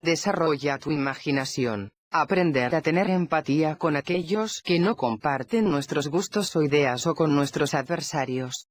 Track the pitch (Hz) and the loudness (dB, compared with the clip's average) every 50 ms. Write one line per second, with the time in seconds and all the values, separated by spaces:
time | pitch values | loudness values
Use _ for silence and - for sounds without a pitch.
0 | - 165 165 156 - 202 202 - 170 160 151 143 139 147 139 135 - 139 151 147 | 2 2 0 2 0 -2 0 0 2 0 0 0 0 -2 -2 -2 -2 -2 -2 0
1 | 139 139 135 - - 151 143 139 131 135 - - 131 120 110 104 98 104 _ _ | 0 -2 -4 -4 -2 -2 0 0 0 -2 -2 -2 -2 -2 -2 -4 -6 -8 _ _
2 | _ _ - 165 151 - 196 185 180 170 147 131 123 123 170 160 151 160 156 175 | _ _ 0 0 0 2 2 2 2 4 2 2 2 2 0 0 0 2 2 2
3 | 196 202 185 185 175 156 - 156 147 - 135 151 156 156 156 - - 165 151 143 | 2 2 2 0 0 2 0 -2 0 2 2 2 2 0 0 -2 -2 0 0 0
4 | - - 175 180 175 160 190 214 220 220 - - - - 175 170 170 196 233 - | -2 -2 -2 -2 -2 -2 -2 -2 -2 -4 -6 -10 -2 0 2 2 4 2 2 0
5 | - 120 117 110 - 147 139 131 127 - - 233 220 208 151 143 139 - - 151 | 0 -2 -2 -2 -2 -2 -2 -2 -4 -2 0 2 2 4 2 0 -2 -2 -2 -2
6 | 143 151 139 170 202 - - 208 202 - - 170 151 143 139 147 143 131 123 123 | -2 0 -2 -2 -2 -2 -2 -2 -2 0 0 0 0 2 4 2 2 2 0 0
7 | - 165 160 - 165 156 147 143 143 135 - 147 151 143 - 147 131 127 170 160 | -2 -2 0 2 2 2 4 2 2 0 0 -2 -2 0 0 -2 -2 -2 -4 -6
8 | 151 - - 156 135 131 127 127 131 127 127 - - _ | -6 -4 -4 -4 -2 -2 -4 -6 -6 -6 -10 -12 -14 _